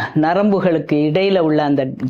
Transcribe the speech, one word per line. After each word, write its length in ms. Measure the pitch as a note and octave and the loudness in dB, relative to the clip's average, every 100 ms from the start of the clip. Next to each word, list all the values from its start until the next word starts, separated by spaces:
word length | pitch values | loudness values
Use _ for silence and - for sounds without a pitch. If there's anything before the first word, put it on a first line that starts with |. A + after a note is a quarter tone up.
| G#2 D#3 | -4 0
நரம்புகளுக்கு 800 | D#3 F3+ G#3 G3 F#3 D#3+ D3 D3 | 0 2 2 2 0 0 0 0
இடையில 440 | D3+ E3 G3 F#3+ | 0 0 0 2
உள்ள 240 | D#3+ D3+ | 2 0
அந்த 240 | D3 C#3 C3 - C3 | 0 0 -2 -6 -6